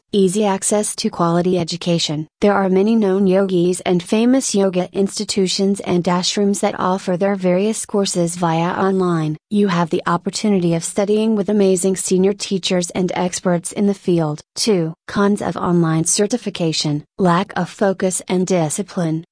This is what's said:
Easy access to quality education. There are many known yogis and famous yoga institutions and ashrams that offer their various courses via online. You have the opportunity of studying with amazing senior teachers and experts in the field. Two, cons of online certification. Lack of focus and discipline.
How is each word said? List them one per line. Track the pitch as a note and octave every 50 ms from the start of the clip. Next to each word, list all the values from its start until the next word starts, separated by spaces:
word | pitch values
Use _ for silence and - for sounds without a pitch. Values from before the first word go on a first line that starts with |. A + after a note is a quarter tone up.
| _ - -
Easy | G3+ F#3+ F#3 F3 G#3+ G#3+
access | G3+ F#3+ G3 - - G#3+ G#3 G#3 - -
to | - - G#3+
quality | - - F3 E3+ E3+ F3 F3 F3+ F#3 F3
education. | D#3 D#3+ E3+ E3 - F3+ E3+ E3 - - D3+ D3 D#3 - _ -
There | - G#3 G3
are | G3 F#3+ F#3
many | F#3 F#3+ G3 A3 A#3
known | A3+ G#3 F#3+ F#3 G3 G#3
yogis | F#3 F#3 G3 G3 F#3 F#3+ F3 E3+ F3+ F3+ F3+
and | - - F3+ F3
famous | - - A3 G#3+ A#3 B3 B3+ C4+ - - -
yoga | G3 G3 F#3+ F3+ F3+ F3+ - -
institutions | F#3+ G3 G3+ - - G#3 - - G3+ F#3+ F3+ - - G3 G3 G3+ -
and | - - F3 F3 E3+
ashrams | F#3 F3 F3+ F3+ - - G#3 G3+ G3+ G3+ G3
that | - G3+ - -
offer | - F#3 F#3 F#3+ - - F3+
their | E3+ G3 G3 G3+
various | F#3+ F#3 F3+ F3 F#3 G3+ G#3+ A3 - -
courses | - - G3+ G3 F#3+ - F3+ E3+ E3+ E3+
via | F3+ F3+ E3 E3 E3 E3+ F3+ - -
online. | F#3+ F#3+ F#3+ F#3+ F#3 F3 E3+ D#3+ D#3 D3+ D3+ - _ -
You | G#3 G#3 G3+
have | G3 F3 E3+ F3 D#3+
the | F3 F3+ -
opportunity | - E3+ E3+ - G3+ - - - G#3+ G3+ F#3 F3 E3+ E3+
of | E3 E3
studying | - - - G3+ G3 G#3 G#3+ A3 A3 A3
with | G3+ F#3 G3
amazing | G#3 G#3 G3 F#3+ F#3+ F3 F#3 F#3+ F#3+
senior | F3+ - - F#3+ F3+ F#3 G3 G#3
teachers | G3+ - - G3+ F3+ - - F#3+ F3+ F3+ -
and | - - F3+ F3 -
experts | - F3+ F3 - - - F#3 F3 E3+ E3 - -
in | - G3+
the | G3+ G3
field. | - - F#3+ F3 E3 D#3+ D3+ D3 D#3 - _ -
Two, | - - A#3+ G#3 F3+ E3 D#3+ D#3+ _ -
cons | - - G#3 G3+ G3+ G#3 G3+
of | - - E3+
online | - - F3+ F3 F3 E3+ D#3+ D#3+ D#3+ E3
certification. | - - - G#3 G#3 B3+ A#3 - G#3 F3 - F3 D#3+ D#3 - - D3+ D3 D3 - _ _
Lack | - F#3+ F3 E3+ F3 G3+ - - F#3+
of | F3 -
focus | - - A3 G3 F#3+ - G3 F#3 F#3 - - -
and | F#3+ F3+ F#3
discipline. | F3+ F#3+ F3 E3 D3 - - G3 - - F#3+ E3+ D#3+ D#3+ D#3+ F3 _